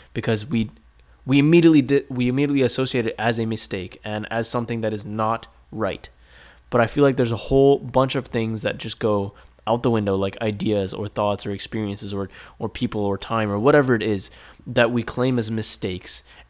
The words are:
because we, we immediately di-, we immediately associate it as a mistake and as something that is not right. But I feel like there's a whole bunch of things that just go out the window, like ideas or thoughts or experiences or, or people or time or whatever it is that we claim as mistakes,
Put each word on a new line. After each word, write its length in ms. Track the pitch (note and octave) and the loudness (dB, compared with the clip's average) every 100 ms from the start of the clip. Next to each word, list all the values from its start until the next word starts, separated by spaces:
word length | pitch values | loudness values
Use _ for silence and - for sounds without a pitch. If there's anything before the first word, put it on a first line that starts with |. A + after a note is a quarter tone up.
| - - | -12 -6
because 280 | A2+ A2 G#2 | -2 -2 -2
we, 240 | A#2+ A2 - _ _ _ _ | -2 -2 -6 _ _ _ _
we 140 | - C#3 | 0 4
immediately 460 | D3 E3+ E3 D#3 | 6 8 8 6
di-, 200 | B2 C#3 - | 6 2 0
we 180 | B2 B2 | -2 0
immediately 360 | B2+ C#3+ C#3 | 2 2 2
associate 420 | B2+ - C3 B2+ A2+ | 2 0 -2 -2 -2
it 100 | - | -2
as 180 | A#2+ A#2 | -2 0
a 60 | A2+ | -2
mistake 560 | A2 - G2 F#2 - | -4 -6 -8 -8 -10
and 220 | G#2+ G#2+ G#2+ | -8 -6 -4
as 180 | A2+ A2+ | -4 -4
something 320 | B2 A#2 A#2 | -4 -4 -4
that 100 | A2 | -4
is 120 | G#2+ A2 | -4 -6
not 400 | G#2+ A2 A2+ - _ - | -4 -2 -2 -6 _ -14
right. 380 | G#2+ G#2 - - _ _ - - _ - | -4 -4 -4 -10 _ _ -20 -20 _ -2
But 100 | A#2+ | 2
I 60 | A#2 | 2
feel 160 | - | 4
like 120 | C#3+ B2+ | 4 4
there's 160 | A#2+ | 0
a 60 | A2+ | -2
whole 400 | - C3+ C#3 C#3 | 2 4 6 4
bunch 380 | C3 B2+ C3+ C#3+ | 2 0 0 -2
of 120 | A#2+ | -4
things 360 | A#2+ A2+ A2 | -4 -2 -4
that 140 | G#2 G#2 | -4 -6
just 200 | A2 - | -8 -4
go 340 | A#2 G#2 G2 - - _ - | 0 0 -2 -8 -20 _ -2
out 160 | A#2 | 0
the 80 | B2 | 2
window, 240 | A2+ G2+ F#2+ | 2 2 0
like 260 | G2 - | -2 -2
ideas 520 | A2 G#2 A2 G#2 F#2+ | -4 -2 0 0 -2
or 140 | G2+ G#2 | -4 -8
thoughts 380 | - G#2 G2+ - | -2 -2 -2 -4
or 60 | |
experiences 640 | G2 - A2+ G#2 G2+ G2+ | -8 -6 -6 -6 -6 -8
or, 140 | G2 G2 - - - | -8 -8 -10 -20 -10
or 80 | A2 | -10
people 340 | - A#2+ G#2+ | -4 -4 -2
or 160 | G2+ G2 | -2 -2
time 320 | - A#2 G#2+ | -4 -2 0
or 80 | G2+ | 0
whatever 340 | A#2+ D3 C3 A#2+ | 4 4 4 2
it 60 | |
is 300 | G#2 G#2 - - - - - | 2 -2 -6 -18 -20 -20 -6
that 260 | B2 A#2 | 0 0
we 100 | A#2+ | 0
claim 360 | A2 - B2+ B2 | -4 -2 -2 0
as 100 | G#2+ | -2
mistakes, 720 | A2 G#2+ - G#2 F#2 - - - - - | -4 -6 -6 -6 -6 -10 -18 -20 -20 -10